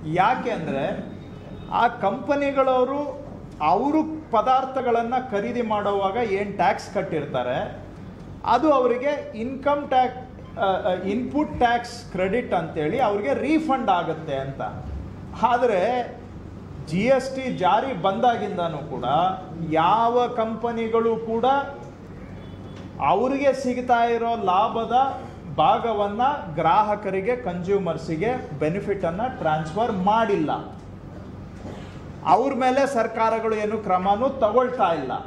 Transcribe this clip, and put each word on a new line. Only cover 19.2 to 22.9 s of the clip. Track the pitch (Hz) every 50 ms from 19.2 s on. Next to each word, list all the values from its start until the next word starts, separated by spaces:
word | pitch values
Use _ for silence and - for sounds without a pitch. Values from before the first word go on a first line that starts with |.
| 175 185 185 - - - - 165 170 156
ಯಾವ | 151 156 160 175 202 226 233 233 240 247 247 233
ಕಂಪನಿಗಳು | 240 - 220 226 226 - - 240 233 226 226 220 226 226 226 233 226
ಕೂಡ | 220 226 226 226 226 226 254 269 277 277 269 - - - - - - - - - - - - - - - - - - - - - - - -